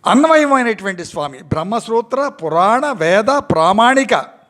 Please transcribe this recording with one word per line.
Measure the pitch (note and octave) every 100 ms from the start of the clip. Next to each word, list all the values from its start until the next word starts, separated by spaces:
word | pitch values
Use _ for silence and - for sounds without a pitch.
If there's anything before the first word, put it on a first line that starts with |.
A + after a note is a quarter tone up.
అన్వయమైనటువంటి | - G#3+ D#4+ D#4+ D4 C4+ A#3+ G#3+ G3 F#3
స్వామి, | E3 F3 D3 C3+
బ్రహ్మసూత్ర | E3 - F3 A3+ A3 A3+ A#3 C4 C#4+
పురాణ | - D#3+ D#3+ G3 A#3+ D4 A3+
వేద | D#3+ G3 A3 C#4+ -
ప్రామాణిక | D#3+ E3 G3+ A#3+ C4+ B3+ F3+ B2 -